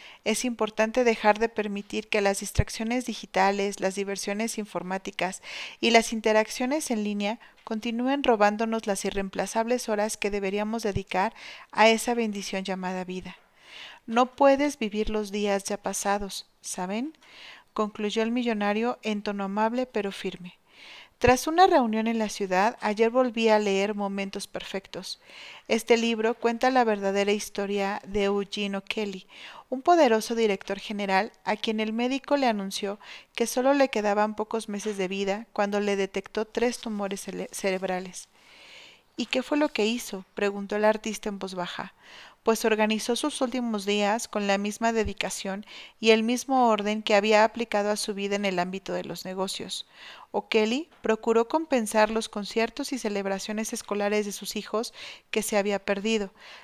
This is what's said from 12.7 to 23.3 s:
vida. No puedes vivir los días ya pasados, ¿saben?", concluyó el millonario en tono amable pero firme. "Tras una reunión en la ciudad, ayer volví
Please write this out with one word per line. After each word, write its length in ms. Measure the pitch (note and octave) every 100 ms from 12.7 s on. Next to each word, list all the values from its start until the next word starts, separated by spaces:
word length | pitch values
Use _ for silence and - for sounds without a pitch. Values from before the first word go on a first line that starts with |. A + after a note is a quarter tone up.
| F#3 F3+ F#3 F#3
vida. 320 | F#3 F#3 - _ _ - - - - -
No 300 | A3+ B3 -
puedes 420 | C#4 C#4 D4 -
vivir 320 | G#3+ G#3 G#3+
los 220 | G#3+ G#3
días 320 | G#3 G3+ G3
ya 140 | G3 G3+
pasados, 720 | F#3+ G3 G3+ G3+ G3 - - _
¿saben?", 580 | - - F3+ G#3 C#4+ - - - - - _
concluyó 480 | - G#3+ - G#3 A3+
el 100 | A3
millonario 680 | A#3+ A#3+ G#3+ G3+ G#3 A#3+ -
en 180 | - G#3
tono 240 | G#3 G3+ G3
amable 400 | G3+ A3 A#3+ B3+
pero 260 | G#3+ G3
firme. 460 | G3 F#3+ F#3 F3+ - _ - - - - _
"Tras 300 | B3 B3+ D#4
una 200 | E4 F#4+
reunión 400 | F4 A#3 A3 A3
en 100 | A3+
la 120 | G#3+
ciudad, 480 | - G3 F#3 G#3 -
ayer 280 | G#3+ G#3 A3+
volví 400 | B3 B3+